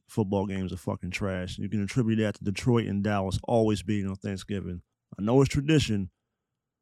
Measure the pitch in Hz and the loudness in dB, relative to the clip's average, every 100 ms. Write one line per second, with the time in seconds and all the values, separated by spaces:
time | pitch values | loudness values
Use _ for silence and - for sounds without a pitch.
0 | - - 98 101 101 95 92 92 - 98 | -6 -2 0 0 0 -2 -4 -4 -6 -6
1 | 90 - 101 92 90 - 98 104 98 131 | -8 -6 -4 -4 -6 -8 -4 -4 -2 0
2 | 113 110 107 - 101 95 127 117 101 101 | 0 2 0 -2 -6 -2 2 2 2 0
3 | 104 101 95 - - 117 110 101 90 104 | 0 0 0 -2 2 4 4 2 0 -2
4 | 95 95 107 92 - 101 90 87 - _ | -2 -6 -6 -8 -6 -6 -6 -10 -14 _
5 | _ - 104 131 135 151 143 156 113 104 | _ -4 4 6 6 2 4 4 4 0
6 | 92 - _ _ _ _ _ _ | -2 -8 _ _ _ _ _ _